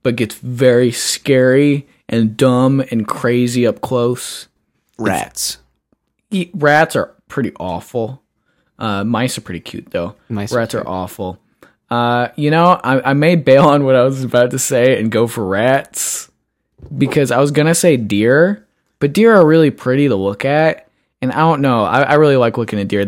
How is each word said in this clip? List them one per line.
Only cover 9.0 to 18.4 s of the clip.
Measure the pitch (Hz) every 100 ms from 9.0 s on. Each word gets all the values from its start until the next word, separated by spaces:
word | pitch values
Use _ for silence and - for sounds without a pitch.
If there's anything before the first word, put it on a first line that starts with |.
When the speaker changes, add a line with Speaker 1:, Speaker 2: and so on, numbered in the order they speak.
Speaker 1:
mice | 104 117 123 -
are |
pretty | - 85
cute, | - - -
though. | - 87 - -
Speaker 2:
Mice | 107 101
are | 123
Speaker 1:
Rats | 110
are | 117
Speaker 2:
cute. | -
Speaker 1:
awful. | 92 92 - 92 90 _ _ _ _ -
Uh, | 120 120 120 120 -
you | 147
know, | 160 175 -
I, | 120 131 131
I |
may | 143 156 180
bail | 135 135 151
on | 143
what | 135 131
I |
was | 127 135
about | 127 123 123
to | 131
say | - 127 127 131
and | 110
go | 110 117
for | 120
rats, | 95 95 120 135 - - - - - _ _ _ _ _ - 135
because | 139 156 135
I | 120
was | 143
gonna | 147 151
say | 165 180 135
deer, | 107 101 110 139